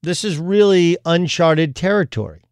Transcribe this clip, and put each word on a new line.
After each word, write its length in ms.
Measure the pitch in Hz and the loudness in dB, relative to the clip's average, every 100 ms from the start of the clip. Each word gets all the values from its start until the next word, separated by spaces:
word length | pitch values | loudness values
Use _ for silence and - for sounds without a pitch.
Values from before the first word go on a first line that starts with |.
this 220 | 156 175 | -4 -4
is 160 | 214 151 | -4 -6
really 580 | 170 202 202 190 175 170 - | -2 2 4 4 2 0 0
uncharted 680 | 170 180 - 165 156 160 135 | 0 0 0 2 2 0 -2
territory 680 | 180 208 170 - 101 82 _ | -2 -2 -2 -6 -10 -12 _